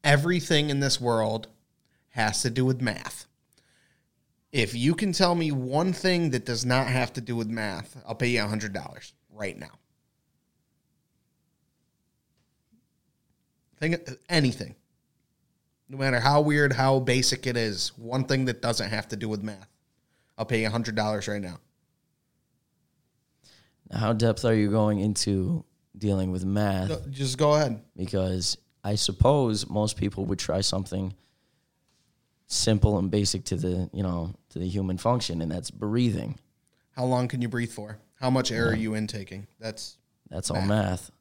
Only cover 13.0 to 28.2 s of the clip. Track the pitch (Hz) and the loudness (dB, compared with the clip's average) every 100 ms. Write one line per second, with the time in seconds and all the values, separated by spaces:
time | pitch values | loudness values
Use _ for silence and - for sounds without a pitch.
13 | _ _ _ _ _ _ _ _ 160 170 | _ _ _ _ _ _ _ _ 0 0
14 | - 131 - 170 135 - 82 - _ _ | -4 -16 0 2 2 0 -10 -14 _ _
15 | _ _ _ _ _ _ _ _ _ 135 | _ _ _ _ _ _ _ _ _ -2
16 | 135 123 127 147 151 147 143 127 131 135 | 0 4 4 6 6 4 4 4 4 4
17 | 127 127 123 131 131 120 110 95 - - | 4 2 2 0 -2 0 -2 -2 -6 -6
18 | 117 127 131 135 127 113 120 113 101 107 | -4 -2 0 0 0 -2 -2 -2 -2 -4
19 | - 107 110 107 107 101 92 _ _ _ | -6 -6 -4 -4 -6 -10 -18 _ _ _
20 | _ _ _ - 110 113 110 117 113 107 | _ _ _ -10 -2 0 0 -2 -2 -2
21 | 107 107 101 104 95 85 _ _ _ _ | -2 -2 -4 -6 -8 -12 _ _ _ _
22 | _ _ _ _ _ _ _ _ _ _ | _ _ _ _ _ _ _ _ _ _
23 | _ _ _ _ _ _ _ _ - - | _ _ _ _ _ _ _ _ -10 -2
24 | 113 113 113 110 117 110 104 107 107 104 | 0 2 2 2 2 4 4 4 2 2
25 | 104 101 - 98 90 - - _ _ 101 | 0 0 0 0 0 -2 -6 _ _ -4
26 | 104 98 92 90 95 101 104 95 95 156 | 0 0 0 -2 0 0 2 0 -2 -4
27 | 139 135 135 127 151 151 143 110 - - | -8 -6 -4 2 4 4 2 -2 -10 -8
28 | 92 98 | -4 0